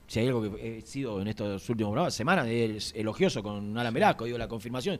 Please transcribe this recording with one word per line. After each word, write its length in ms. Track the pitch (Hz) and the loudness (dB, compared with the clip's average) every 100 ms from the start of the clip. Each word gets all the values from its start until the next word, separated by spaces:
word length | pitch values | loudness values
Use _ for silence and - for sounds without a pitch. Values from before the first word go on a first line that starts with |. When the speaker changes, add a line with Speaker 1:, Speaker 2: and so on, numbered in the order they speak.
| - | -4
Speaker 1:
si 140 | 113 | 2
hay 80 | 127 | 4
algo 140 | 120 | 4
que 360 | 107 - 117 113 | 0 -4 -8 -8
he 40 | |
sido 380 | - 139 123 98 | -8 -6 -4 -2
en 80 | 104 | -2
estos 400 | 104 104 98 - | -2 -2 -4 -2
últimos 200 | 113 104 | 0 2
programas, 220 | 120 170 | 2 2
semanas, 320 | - 131 185 120 | 0 2 2 4
es 440 | 117 113 107 - 113 | 2 2 0 -6 -4
elogioso 460 | 110 107 185 127 | -4 2 2 2
con 340 | 104 104 104 113 | -4 -4 -4 -2
Alan 160 | 120 | 0
Speaker 2:
Sí. 20 | |
Speaker 1:
Velasco, 300 | 127 202 - | 4 4 4
digo, 140 | 117 117 | -2 -4
la 100 | 110 | -4
confirmación, 500 | 113 117 127 165 156 | -6 -4 -4 -2 -4